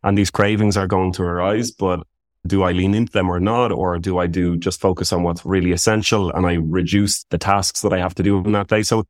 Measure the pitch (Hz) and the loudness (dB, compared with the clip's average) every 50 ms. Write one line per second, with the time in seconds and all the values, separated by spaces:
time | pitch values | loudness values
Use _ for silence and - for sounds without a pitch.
0 | - 98 101 101 101 92 - - 104 101 107 104 107 104 95 101 95 92 98 95 | 0 2 2 2 2 0 2 2 2 2 2 2 2 2 2 0 0 0 0 2
1 | 92 92 87 - 92 87 87 87 90 95 104 110 120 120 - _ 98 95 90 87 | 2 0 -2 -2 -4 -4 -2 -2 0 0 0 0 -2 -4 -6 _ -2 0 0 -2
2 | 85 _ _ _ _ _ _ _ _ 87 101 98 95 90 90 90 92 98 101 107 | -4 _ _ _ _ _ _ _ _ -2 0 2 2 2 2 2 2 2 2 2
3 | 117 - - 107 92 90 90 87 90 104 113 120 123 113 98 - 92 90 87 85 | 0 0 0 0 0 0 0 0 0 0 2 0 0 0 0 -2 -2 -2 -2 -2
4 | 85 95 92 90 90 90 82 92 90 87 87 85 85 95 90 - - 98 92 - | -2 -2 -2 0 0 0 0 0 0 0 0 -2 -2 -4 -6 0 0 0 0 0
5 | 92 - - 90 87 87 85 87 - - 95 95 90 90 87 85 - - 110 107 | -2 -2 -2 0 0 -2 -2 -4 -4 -2 -2 0 2 0 0 0 2 0 0 2
6 | 101 - - 104 98 90 - 85 92 87 85 85 80 78 80 92 87 82 98 101 | 0 0 0 0 0 0 0 0 0 0 0 0 -2 -2 -2 -2 -2 0 0 0
7 | 101 98 - - - _ - 85 - 98 98 101 95 - - - - 104 95 92 | 0 0 -2 -6 -6 _ -6 -4 0 0 0 2 0 -2 -6 -2 -2 0 0 0
8 | 90 92 90 - 92 101 101 98 90 104 104 104 101 - 110 107 107 - 117 110 | -2 -4 -2 -2 0 2 2 2 0 0 0 0 0 2 0 0 2 2 0 0
9 | 104 _ | 0 _